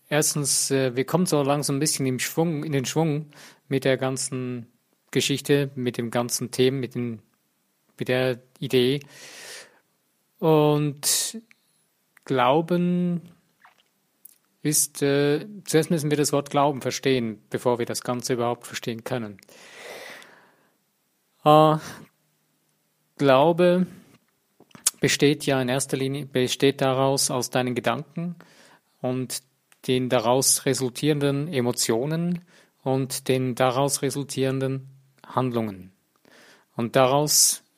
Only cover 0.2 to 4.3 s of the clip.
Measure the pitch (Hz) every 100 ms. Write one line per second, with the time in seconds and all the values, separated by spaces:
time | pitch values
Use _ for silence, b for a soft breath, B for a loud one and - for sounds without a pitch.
0.2 | 151 156 139 - - 135 131 120 131 165
1.2 | 180 151 135 143 139 139 151 - 131 127
2.2 | - - 170 147 156 139 127 156 165 147
3.2 | 151 B B B - 135 135 127 131 131
4.2 | -